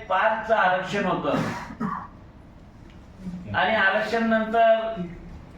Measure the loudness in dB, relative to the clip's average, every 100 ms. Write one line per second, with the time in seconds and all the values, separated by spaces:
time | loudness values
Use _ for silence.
0 | -2 2 2 0 0 2 4 2 -2 -2
1 | 0 -2 0 -2 -2 -6 -10 -8 -6 -6
2 | -10 -18 -20 -20 -20 -20 -20 -20 -20 -20
3 | -20 -14 -12 -12 -6 0 2 4 4 2
4 | 0 0 2 2 2 4 6 6 2 -6
5 | -8 -10 -14 -16 -18